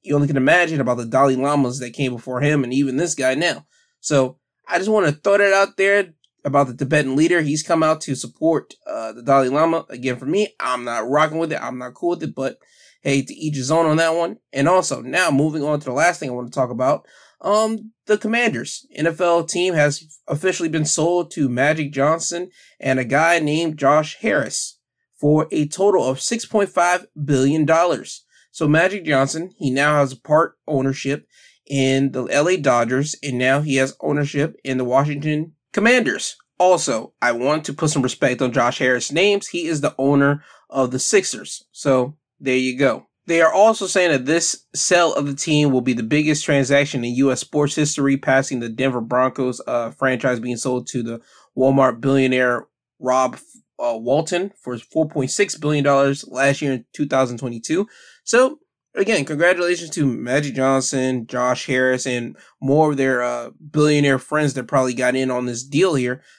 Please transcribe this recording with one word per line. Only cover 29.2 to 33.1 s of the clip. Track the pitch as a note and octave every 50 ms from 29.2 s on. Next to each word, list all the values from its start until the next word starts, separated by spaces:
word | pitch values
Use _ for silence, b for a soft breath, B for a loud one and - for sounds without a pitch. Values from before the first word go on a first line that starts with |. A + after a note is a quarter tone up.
| C3+ C3+ D3 D#3+ F3 F#3+ - -
he | D#3+ C3+
now | B2+ C3+ C#3+ D3+ D3+ D3
has | C#3 C3
a | B2+ -
part | _ - D3+ D#3 E3 - - _ _ -
ownership | D#3 C3+ C3 C3+ C3+ - - C#3 C#3+ D3 - b b b b b b b b
in | - C#3+ C3+ C3 B2+ C3+ C3+ C#3 C#3
the | - B2+ A#2+
L | - A#2 C#3+ D3+ F3+
A | F#3 F3+
Dodgers, | C#3+ C#3 B2 A#2+ A#2 A2+ B2+ C3 D3 D#3